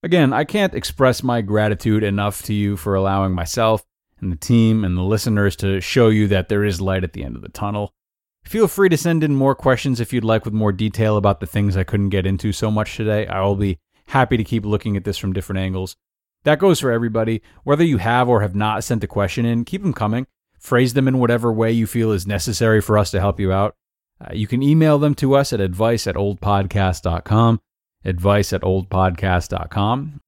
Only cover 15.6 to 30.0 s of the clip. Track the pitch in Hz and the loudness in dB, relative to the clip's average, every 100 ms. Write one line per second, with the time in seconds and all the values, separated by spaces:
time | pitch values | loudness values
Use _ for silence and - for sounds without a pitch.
15.6 | 95 92 92 - _ _ _ _ 147 151 | -4 -4 -8 -12 _ _ _ _ 0 2
16.6 | 196 165 131 117 117 113 113 113 _ _ | 4 2 2 0 0 -2 -2 -2 _ _
17.6 | - 147 170 123 104 120 123 117 104 98 | -2 2 2 2 2 0 4 2 2 -2
18.6 | 107 107 - 113 98 - 101 - 117 117 | -2 -4 -4 -4 -2 -2 -2 -2 -2 -2
19.6 | 117 196 196 - 107 113 135 _ _ _ | -4 -4 -4 -2 -2 -2 -6 _ _ _
20.6 | - 123 127 131 135 131 120 120 117 110 | 0 2 2 2 0 2 2 2 0 0
21.6 | 113 117 110 120 113 104 92 101 - 110 | 2 2 0 0 0 0 -2 -4 -4 0
22.6 | 113 110 - 113 123 98 98 98 98 95 | 2 2 4 2 2 0 -2 0 0 0
23.6 | 104 - _ _ _ _ - 90 110 123 | -2 -4 _ _ _ _ -12 -8 -4 0
24.6 | 139 156 156 147 147 143 135 139 139 113 | 2 4 4 4 2 0 2 2 2 -2
25.6 | 95 90 113 117 - 92 101 95 101 101 | -2 0 0 0 -2 -2 -2 -2 0 0
26.6 | 95 104 95 90 90 85 - 107 117 113 | 0 0 0 -2 -4 -6 0 2 4 2
27.6 | _ _ _ _ - 87 95 101 98 95 | _ _ _ _ -6 -2 2 2 2 -2
28.6 | 98 95 92 92 92 85 98 90 - 87 | 0 -2 -2 0 0 0 0 -2 -2 -8
29.6 | 82 - 101 123 | -6 -4 -2 -2